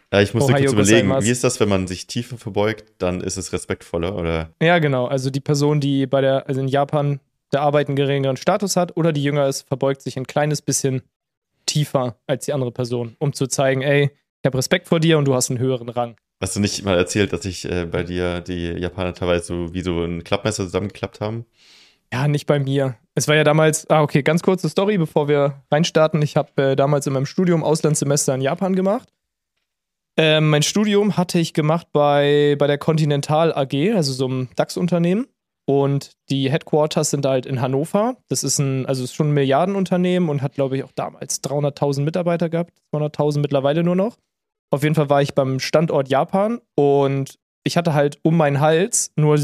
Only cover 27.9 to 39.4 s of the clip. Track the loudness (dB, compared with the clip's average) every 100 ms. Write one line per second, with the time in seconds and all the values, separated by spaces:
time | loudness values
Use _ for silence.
27.9 | 0 0 0 0 0 -2 -2 -2 0 0
28.9 | -2 -6 _ _ _ _ _ _ _ _
29.9 | _ _ 0 2 4 4 2 2 0 2
30.9 | 2 2 0 0 0 -2 0 0 0 0
31.9 | 2 4 4 4 4 4 2 2 0 0
32.9 | 0 2 0 0 2 2 0 -2 0 0
33.9 | 0 -2 -2 -2 -2 -4 -4 -4 -2 -2
34.9 | 0 2 0 -4 _ _ _ 0 2 2
35.9 | -2 -6 _ -6 -2 0 -2 0 0 0
36.9 | 0 -2 -2 0 0 -2 -4 -2 -2 -2
37.9 | 0 -2 -4 -6 -4 -2 -2 -2 -2 -4
38.9 | -4 -4 -2 0 2